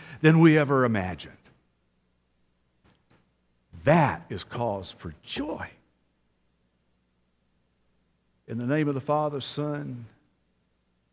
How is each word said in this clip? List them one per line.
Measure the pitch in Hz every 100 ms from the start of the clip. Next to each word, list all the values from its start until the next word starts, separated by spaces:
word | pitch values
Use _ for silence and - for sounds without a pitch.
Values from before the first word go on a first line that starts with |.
| - -
than | 156 160
we | 165 156
ever | 139 139 127
imagined. | 107 92 85 - - _ _ _ _ _ _ _ _ _ _ _ _ _ _ _ _ _ _ _ _ _ _ _ 85 104
That | 170 135 - -
is | 101 -
cause | - 120 101 90
for | - 87 76
joy. | - - 294 - 95 - _ _ _ _ _ _ _ _ _ _ _ _ _ _ _ _ _ _ _ _ _ _ _ _ _ _ -
In | 117
the | 120
name | 151 147
of | 135
the |
Father, | 131 147 151 143
Son, | - - 147 147 143 123 117 _ _ _ _ _ _ _ _ _ _